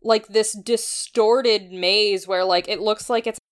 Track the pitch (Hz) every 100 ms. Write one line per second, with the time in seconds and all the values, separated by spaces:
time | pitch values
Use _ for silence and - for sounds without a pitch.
0 | 226 220 214 214 214 208 233 226 - -
1 | - 233 214 247 247 208 185 185 180 202
2 | 208 190 185 185 185 180 175 196 214 214
3 | - 233 226 - _